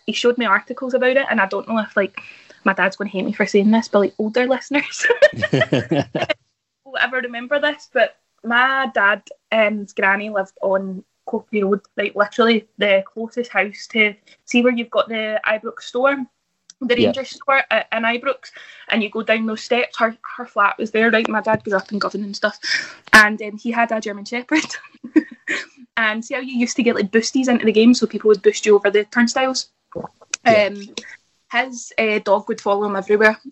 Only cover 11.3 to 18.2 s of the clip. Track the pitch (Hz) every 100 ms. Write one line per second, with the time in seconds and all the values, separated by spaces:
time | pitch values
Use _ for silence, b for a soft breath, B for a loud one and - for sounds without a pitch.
11.3 | 220 - 214 196 196 - - 202 202 202
12.3 | - 233 226 - - 202 196 190 - 226
13.3 | - 240 202 196 196 - 226 214 202 b
14.3 | b - 247 247 240 233 214 - 220 214
15.3 | 214 - 220 226 - - 247 269 277 254
16.3 | _ _ _ _ _ 247 240 220 269 254
17.3 | - - 269 - 220 - 220 226 240